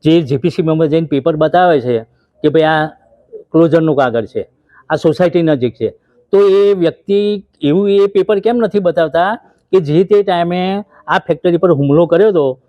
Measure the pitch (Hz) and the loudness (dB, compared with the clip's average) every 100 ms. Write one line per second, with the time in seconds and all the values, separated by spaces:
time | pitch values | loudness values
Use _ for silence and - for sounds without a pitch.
0 | 151 165 143 135 175 - 160 156 160 160 | 2 2 0 -4 -4 -4 -2 0 0 -2
1 | 160 143 143 156 156 175 180 151 123 117 | -2 -2 -2 -2 0 2 2 2 0 -4
2 | 113 _ _ _ 151 147 156 156 156 - | -6 _ _ _ -2 0 0 0 -4 -8
3 | _ _ _ - - 165 165 165 160 143 | _ _ _ -20 -4 0 2 2 2 0
4 | 131 117 104 110 - _ _ _ _ 156 | 0 -2 -6 -8 -10 _ _ _ _ -2
5 | - - 180 170 160 143 120 - 113 - | 0 0 0 0 0 0 -2 -4 -8 -8
6 | _ _ _ 196 202 196 202 196 165 160 | _ _ _ 0 2 2 2 0 -2 -4
7 | - 202 208 208 - _ 143 170 202 196 | -4 -2 -2 -4 -10 _ -2 0 2 0
8 | 196 202 190 202 208 240 220 208 180 165 | 0 0 0 0 0 -2 -2 -2 -2 -2
9 | 160 165 185 233 _ _ _ 185 147 156 | -2 0 -2 -4 _ _ _ -2 2 0
10 | 190 208 196 175 175 180 185 202 208 _ | 2 2 0 -2 -2 -2 -4 -6 -8 _
11 | - 175 - 156 180 170 185 143 143 147 | -4 -4 -2 -2 0 0 0 0 2 2
12 | 170 170 214 180 139 127 | 2 2 2 2 -2 -4